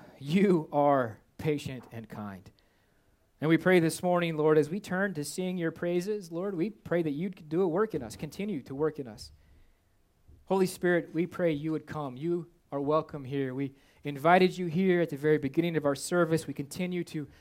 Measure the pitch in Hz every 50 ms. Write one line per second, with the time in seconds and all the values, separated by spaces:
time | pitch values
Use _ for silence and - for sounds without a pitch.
0 | - - - - 135 143 165 202 202 202 175 156 156 - 151 147 143 143 143 135
1 | 123 113 101 - _ _ _ - - 160 151 143 - 139 131 120 - - - 113
2 | 110 - - 117 104 101 98 90 - - - _ _ _ _ _ _ _ _ _
3 | _ _ _ _ _ _ _ - 139 156 165 156 - 185 185 180 165 156 156 -
4 | - 180 175 175 175 165 160 151 151 156 156 156 143 151 175 208 - - 180 185
5 | 202 202 165 151 147 - - 190 185 185 180 185 165 160 160 - 180 175 175 180
6 | 175 208 214 208 180 165 165 170 185 208 190 156 175 220 - - - - 170 175
7 | 165 151 139 151 185 202 185 - 165 147 156 180 196 175 156 190 220 220 - 143
8 | 120 107 - - 165 147 - - 196 214 190 131 - - 135 135 156 151 151 -
9 | 131 113 107 110 - - - - _ _ _ - - _ _ _ _ _ _ _
10 | _ _ _ _ _ - - - _ - 185 190 185 180 - - 185 180 175 165
11 | 170 - - 160 175 - - - 180 170 151 143 151 160 156 147 151 - 147 151
12 | 147 131 123 127 151 175 175 175 156 - _ _ _ _ 143 143 143 143 151 160
13 | 151 - - 147 131 123 143 139 135 127 127 135 139 135 - _ _ _ _ _
14 | - 143 143 135 139 165 180 185 185 180 160 175 180 170 147 180 190 185 175 175
15 | 165 165 143 135 147 151 156 147 143 131 - 170 165 170 160 151 147 143 143 -
16 | - - 180 180 - 160 165 156 - 147 135 - 143 139 - - 180 180 180 175
17 | 165 - - 156 139 - - -